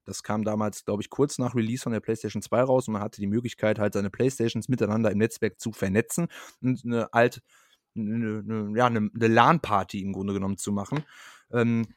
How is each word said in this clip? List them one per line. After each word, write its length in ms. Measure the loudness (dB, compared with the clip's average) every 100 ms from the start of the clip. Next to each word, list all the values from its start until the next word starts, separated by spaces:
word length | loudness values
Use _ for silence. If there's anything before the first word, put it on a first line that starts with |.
Das 200 | -14 -10
kam 200 | -4 0
damals, 400 | 0 0 0 -2
glaub 160 | -4 -4
ich, 120 | -2
kurz 260 | 0 0 0
nach 160 | -2
Release 300 | 0 0 -2
von 80 | -4
der 80 | -4
PlayStation 420 | -2 -4 -4 -6
zwei 200 | -2 2
raus 240 | 4 2 2
und 60 |
man 100 | -4
hatte 180 | -6 -4
die 60 | -2
Möglichkeit, 500 | -2 -2 0 0 2
halt 160 | 0
seine 160 | 0 -2
PlayStations 580 | 0 0 0 -2 -2 -2
miteinander 440 | 0 2 2 2
im 80 | 2
Netzwerk 400 | 0 0 -4 -4
zu 100 | -8
vernetzen 560 | -4 0 2 0 -2 -4 -6 -20 -6
und 240 | -2 -2
'ne 300 | -2 -2 0
alt-, 280 | 2 2 2 -16 _ _ _ _
'ne, 240 | -6 -4 -2
'ne, 260 | -2 -4
'ne, 340 | -4 -4 -2 2
ja, 120 | 2
'ne, 200 | 2 -2
'ne 140 | 2 4
lan-Party 760 | 6 6 4 2 0 0 -6
im 100 | -6
Grunde 220 | -4 -2
genommen 240 | -2 -2 -4
zu 140 | -2
machen. 340 | -4 -2 -6 -6 -14 -20 -20 _
Ähm, 320 | 0 2 2 -2